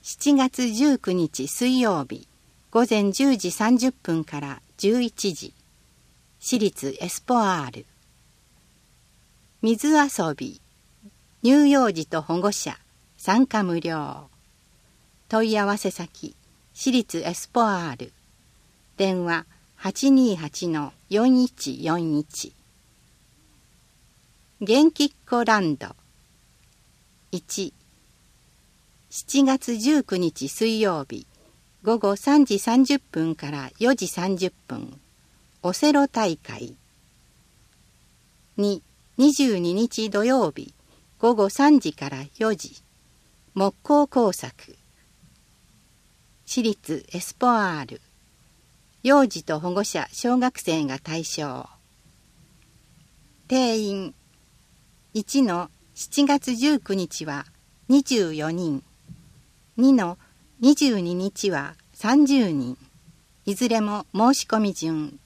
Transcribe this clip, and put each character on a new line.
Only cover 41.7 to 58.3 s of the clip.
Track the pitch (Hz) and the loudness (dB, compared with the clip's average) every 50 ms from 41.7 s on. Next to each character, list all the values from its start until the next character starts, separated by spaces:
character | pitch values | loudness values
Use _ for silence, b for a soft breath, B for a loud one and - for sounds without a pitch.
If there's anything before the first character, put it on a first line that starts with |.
| 302 269 | 6 6
時 | - 156 147 | 4 0 -8
か | - 143 139 | -6 -12 -10
ら | 147 131 139 147 _ | -10 -10 -12 -14 _
四 | - 220 220 214 | -4 -2 -2 -2
時。 | - - - - - _ _ _ _ _ _ _ _ _ _ _ _ _ _ _ | -4 -8 -18 -20 -20 _ _ _ _ _ _ _ _ _ _ _ _ _ _ _
木 | 196 190 196 - _ | -2 -2 -2 -2 _
工 | _ - 294 294 294 | _ 2 4 4 4
工 | 277 - 269 233 202 | 4 2 2 2 2
作。 | 180 - - 123 - - - - - _ _ _ _ _ _ _ _ _ _ - _ _ _ _ _ _ _ _ _ _ _ _ _ _ _ _ _ _ _ _ _ _ _ | 0 -2 -10 -14 -16 -18 -20 -20 -20 _ _ _ _ _ _ _ _ _ _ -20 _ _ _ _ _ _ _ _ _ _ _ _ _ _ _ _ _ _ _ _ _ _ _
私 | - - 254 | -6 -4 -2
立 | 226 226 202 _ _ - 160 143 - - | -2 -2 -2 _ _ -8 -8 -8 -8 -10
エ | - 175 | -12 -12
ス | - - - | -12 -12 -6
ポ | _ - 247 | _ 0 2
ア | 240 226 208 185 165 151 | 2 2 0 -2 -4 -6
ー | 135 | -10
ル。 | 110 113 - _ _ _ _ _ _ _ _ _ _ _ _ _ _ _ _ _ _ _ _ | -12 -14 -20 _ _ _ _ _ _ _ _ _ _ _ _ _ _ _ _ _ _ _ _
幼 | - 247 277 285 269 | 2 4 4 4 4
児 | 214 - 165 - | 2 -2 -10 -6
と | - 160 151 | -6 -6 -4
保 | 160 180 | -4 -4
護 | 180 196 208 | -4 -4 -4
者、 | - - 170 139 - | -4 -4 -6 -8 -8
小 | - - - 240 247 | -10 -6 -2 0 0
学 | 254 247 254 - - | 2 0 -2 -4 -4
生 | - - 165 160 151 | -4 -4 -2 -2 -2
が | 135 131 139 | -4 -6 -8
対 | _ - 156 165 160 | _ -8 -8 -8 -8
象。 | - - - 151 143 127 131 127 - - _ _ _ _ _ _ _ _ _ _ _ _ _ _ _ _ _ _ _ _ _ _ _ _ _ _ _ _ _ _ _ _ _ _ | -8 -8 -8 -8 -8 -8 -12 -14 -16 -20 _ _ _ _ _ _ _ _ _ _ _ _ _ _ _ _ _ _ _ _ _ _ _ _ _ _ _ _ _ _ _ _ _ _
定 | _ 254 262 254 240 226 220 | _ 0 2 2 2 0 -2
員。 | 214 202 196 196 190 170 - _ _ _ _ _ _ _ _ _ _ _ _ _ _ _ _ _ _ _ _ | -2 -4 -4 -6 -8 -10 -12 _ _ _ _ _ _ _ _ _ _ _ _ _ _ _ _ _ _ _ _
一 | 214 208 - - 277 | -8 -8 -2 0 2
の | 262 214 175 170 180 151 _ _ _ _ _ | 2 2 0 -4 -6 -8 _ _ _ _ _
七 | - - - - 285 285 | -16 -16 -6 0 0 2
月 | 277 285 277 - - 247 | 2 2 0 0 -4 -4
十 | 226 247 302 302 262 | 0 0 2 2 0
九 | - - 196 | -2 -4 -4
日 | 196 180 165 - - 160 | -4 -4 -6 -8 -12 -10
は | 156 143 143 139 - _ _ _ _ _ _ _ | -8 -8 -10 -10 -14 _ _ _ _ _ _ _
二 | - 254 285 | 2 2 2
十 | 269 - 269 226 190 165 | 2 2 0 0 0 0